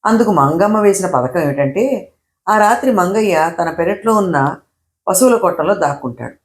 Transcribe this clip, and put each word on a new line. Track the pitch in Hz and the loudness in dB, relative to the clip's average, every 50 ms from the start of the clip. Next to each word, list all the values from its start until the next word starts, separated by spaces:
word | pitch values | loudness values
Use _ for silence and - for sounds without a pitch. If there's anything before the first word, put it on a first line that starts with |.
| - | 0
అందుకు | 214 226 220 226 208 | 0 0 2 2 2
మంగమ్మ | 196 151 139 139 156 170 196 208 220 214 | 2 2 2 2 2 0 0 2 2 2
వేసిన | 208 202 196 196 185 | 2 2 2 2 -2
పథకం | 170 - 127 123 - - 175 | -2 -2 -2 -2 0 -2 -2
ఏమిటంటే, | 156 143 139 143 143 139 139 185 233 269 269 202 - - _ _ _ _ _ _ _ 180 | -2 -2 -2 -2 -2 -2 0 -2 -2 -2 -2 -6 -8 -14 _ _ _ _ _ _ _ -2
ఆ | 214 | 2
రాత్రి | 214 208 208 240 - - 262 | 2 2 2 0 0 -2 0
మంగయ్య | 226 196 180 180 196 220 220 202 175 156 160 170 165 175 | 2 2 0 0 0 0 0 0 2 0 0 -2 -2 -4
తన | 170 165 | -4 -4
పెరట్లో | 165 170 165 180 208 202 - 226 220 | -2 -2 -2 -2 -2 -2 0 0 2
ఉన్న | 214 196 180 160 143 135 143 - - _ _ _ _ _ _ _ _ _ | 2 2 2 0 0 0 0 -2 -6 _ _ _ _ _ _ _ _ _
పశువుల | - 190 190 254 254 240 | -4 0 2 4 4 4
కొట్టంలో | 220 190 175 170 - 151 175 202 | 2 2 0 0 0 0 0 0
దాక్కుంటాడు. | - 156 143 139 - - 123 120 - 117 117 - _ | 0 0 -4 -4 -4 -8 -10 -10 -10 -14 -14 -14 _